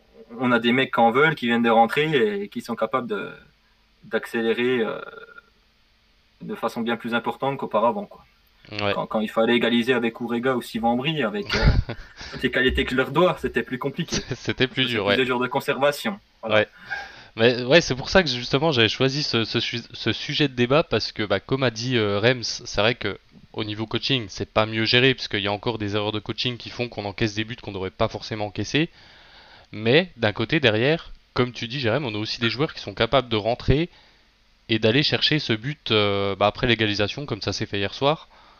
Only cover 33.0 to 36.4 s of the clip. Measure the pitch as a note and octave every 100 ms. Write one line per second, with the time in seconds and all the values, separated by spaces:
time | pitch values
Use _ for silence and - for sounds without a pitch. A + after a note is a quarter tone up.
33 | A#2 C#3 B2 A2 G#2 B2 - C3+ E3+ -
34 | _ _ _ _ _ _ - A2 A2 A#2
35 | - A#2+ - D#3 - A2 B2 D3+ - G#2+
36 | G2+ G2+ G2 F#2+